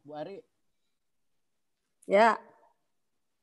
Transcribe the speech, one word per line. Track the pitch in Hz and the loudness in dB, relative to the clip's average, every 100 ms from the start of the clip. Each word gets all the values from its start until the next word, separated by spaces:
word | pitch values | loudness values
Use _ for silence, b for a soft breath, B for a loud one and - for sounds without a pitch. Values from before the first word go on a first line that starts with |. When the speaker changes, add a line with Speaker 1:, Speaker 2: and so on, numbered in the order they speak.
Speaker 1:
Bu | 143 | -18
Ari. | 147 160 196 - _ _ _ _ _ _ _ _ _ _ _ _ _ _ _ | -14 -12 -14 -20 _ _ _ _ _ _ _ _ _ _ _ _ _ _ _
Speaker 2:
Ya. | - 196 226 - - - - _ _ _ _ _ _ _ | 0 4 4 2 -6 -20 -20 _ _ _ _ _ _ _